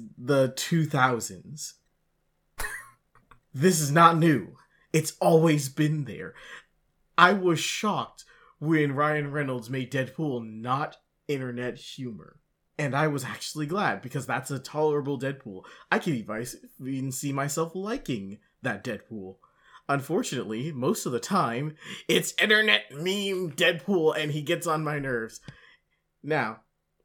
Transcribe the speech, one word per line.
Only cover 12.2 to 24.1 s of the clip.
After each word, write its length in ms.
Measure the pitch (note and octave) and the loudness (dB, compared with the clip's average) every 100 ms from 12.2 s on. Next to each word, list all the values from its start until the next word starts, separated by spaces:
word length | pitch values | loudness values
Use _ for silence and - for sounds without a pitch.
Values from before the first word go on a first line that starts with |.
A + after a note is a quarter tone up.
| - - _ _ _ - | -18 -20 _ _ _ -4
And 200 | C#3+ C3+ | -2 0
I 100 | D#3 | 0
was 180 | C#3+ | 0
actually 420 | B2+ - - D3+ D3 | -6 -10 -10 -8 -4
glad, 360 | F#3 E3+ G2 | -2 0 -2
because 240 | B2 C#3+ A2+ | -6 -8 -4
that's 240 | B2 C3+ | -4 -4
a 80 | C3+ | -8
tolerable 600 | - D3 D#3 D3 C#3 C#3 | -6 0 2 2 0 -2
Deadpool. 420 | C3+ C#3 A#2 F#2 - - - | -4 -6 -12 -14 -16 -14 -2
I 80 | - | 0
can 140 | - | 0
even, 300 | C3 G2+ G#2+ A#2+ - - - | -2 -2 -6 -8 -12 -18 -12
even 280 | C3 C3+ C3+ | -8 -6 -4
see 200 | C3 C#3+ | -6 -4
myself 400 | C#3 C#3+ E3 E3 F#3 | -2 -2 -2 -4 -4
liking 600 | G3+ B3+ - A#2+ G2 G2+ _ _ | -6 -6 -4 -6 -6 -14 _ _
that 200 | B2+ G2+ | -6 -4
Deadpool. 540 | B2 G#2 - A2 F#2+ F#2+ _ _ _ - - | -6 -8 -10 -12 -12 -16 _ _ _ -14 -2
Unfortunately, 840 | C#3+ C3 F3 B3 C3 G2 A2 D3 | -2 0 -2 -2 -4 -4 -4 -6
most 340 | C#3 C3 A3 E3 | -2 0 0 -2
of 60 | |
the 80 | A#2+ | -4
time, 560 | - G3 C3+ A#2 D3+ D3+ - - - | -2 0 0 -2 -6 -8 -16 -12 0
it's 260 | F3+ - - | 0 0 0
internet 480 | G3+ G#3+ G#3+ G#3 - | 4 4 4 2 -2
meme 640 | C#3 F3 G3+ G3 F#3 F3+ | -6 -2 -2 -2 -2 -4
Deadpool, 640 | C3 E3+ F3 - F#3+ D#3 | 0 2 2 0 2 2